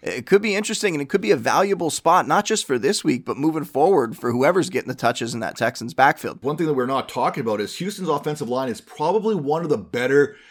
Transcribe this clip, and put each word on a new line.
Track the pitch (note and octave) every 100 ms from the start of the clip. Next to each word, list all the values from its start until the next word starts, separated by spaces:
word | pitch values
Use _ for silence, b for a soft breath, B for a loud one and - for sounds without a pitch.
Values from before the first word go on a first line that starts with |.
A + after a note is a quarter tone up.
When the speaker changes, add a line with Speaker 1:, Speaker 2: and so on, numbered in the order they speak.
Speaker 1:
it | - A2
could | B2 G3+
be | G#3+
interesting, | G3 G#3 G#3+ G3+
and | D3+
it | C#3
could | -
be | G#3
a | D3+
valuable | A#2+ C3+ G3+ F#3 E3
spot, | - E3 F3 B2
not | F3+ G#3
just | A3 -
for | B2+
this | C3+ G#3
week, | D#3 B2 B2
but | A2+
moving | D#3 D#3
forward | C#3 C3 E3+ F3 A2+ -
for | A#2+
whoever's | A#2+ C#3+ F3+ B2+
getting | B2+ -
the |
touches | B2+ A#2+ - A#2
in | A#2+
that | F#2+ -
Texans | A#2+ - A2+
backfield. | - C#3 - G2 -
Speaker 2:
One | C3+ D3+
thing | D#3
that |
we're | C3 B2
not | C3+ -
talking | B2+ C#3 D3
about | A2+ G#2
is | G2+ -
Houston's | F#3 G3+ E3+
offensive | C#3+ D3+ D3+ A#2+
line | B2 C3
is | G#2+
probably | - - D#3 G#3 G#3+
one | G3 C#3 D#3
of | E3
the | B2+
better | F2 A#2+ B2+ C#3+ C#3+ B B